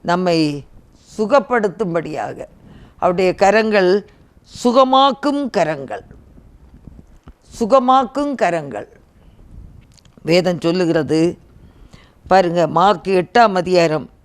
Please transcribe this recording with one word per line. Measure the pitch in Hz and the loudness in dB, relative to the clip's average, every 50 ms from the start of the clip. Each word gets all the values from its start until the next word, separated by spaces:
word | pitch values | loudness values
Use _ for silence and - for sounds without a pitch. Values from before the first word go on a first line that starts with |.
நம்மை | _ 170 170 180 185 180 170 160 156 147 147 143 135 - - - _ _ _ _ _ _ - | _ -2 -2 -2 0 0 0 0 0 -2 -4 -8 -12 -16 -20 -20 _ _ _ _ _ _ -6
சுகப்படுத்தும்படியாக | - 220 202 269 277 - - 247 233 202 202 160 - 226 175 170 165 - 156 151 127 104 127 - - - - _ _ - - - - - - _ | -6 -2 2 2 0 2 0 -2 -2 -2 -2 -4 -4 -6 -4 -4 -6 -6 -6 -8 -8 -8 -8 -10 -14 -16 -18 _ _ -20 -20 -20 -20 -20 -20 _
அவருடைய | _ - 185 180 180 185 180 175 | _ -2 -2 0 0 0 0 0
கரங்கள் | - 196 196 202 220 220 220 208 202 185 180 190 208 196 - _ _ _ _ _ _ _ _ - - - | 2 2 2 4 2 0 2 2 2 2 2 2 0 -2 -8 _ _ _ _ _ _ _ _ -18 -4 -2
சுகமாக்கும் | 247 226 262 262 254 262 262 269 277 269 277 - 294 277 285 285 240 | 2 4 4 2 4 4 2 2 2 0 -2 -4 -4 -4 -2 -6 -4
கரங்கள், | - 196 165 151 160 139 135 - 107 95 - - - - - - - - - - - _ - - - - _ - - - - _ - _ _ - - _ _ _ - - | -2 -2 -2 -2 -4 -8 -10 -12 -12 -14 -14 -20 -20 -20 -20 -20 -20 -20 -20 -20 -20 _ -20 -20 -20 -20 _ -20 -20 -20 -20 _ -20 _ _ -20 -20 _ _ _ -8 -6
சுகமாக்கும் | 233 196 254 269 247 247 254 269 262 - - 277 294 285 277 | -2 2 2 2 2 4 2 2 2 0 -4 -6 -4 -4 -4
கரங்கள். | 226 220 175 170 165 147 143 123 104 - _ - - _ _ _ _ _ - _ _ - - - - - - - - _ _ _ _ _ _ _ - | -2 -2 -2 -2 -4 -6 -8 -12 -12 -14 _ -20 -20 _ _ _ _ _ -20 _ _ -20 -20 -20 -20 -20 -20 -20 -20 _ _ _ _ _ _ _ -12
வேதம் | _ - 165 185 165 185 175 147 | _ 0 0 0 2 0 -4 -2
சொல்லுகிறது | 160 165 170 185 180 165 165 160 147 123 151 160 160 175 196 - _ _ _ - - - _ _ - - - - _ _ _ _ _ | -2 -2 0 0 0 0 0 0 0 0 0 0 0 0 -2 -6 _ _ _ -20 -20 -20 _ _ -20 -20 -20 -20 _ _ _ _ _
பாருங்க, | - 185 190 185 175 165 175 165 | 2 2 2 2 2 0 0 0
மார்க் | 147 147 165 180 202 208 165 - | 0 2 2 2 2 2 0 -2
எட்டாம் | 185 190 185 170 - _ 240 233 214 190 | -2 -2 -2 -2 0 _ 2 2 4 2
அதிகாரம் | 185 170 185 180 175 170 160 156 151 120 - _ _ | -2 -2 0 2 2 2 2 0 -4 -6 -10 _ _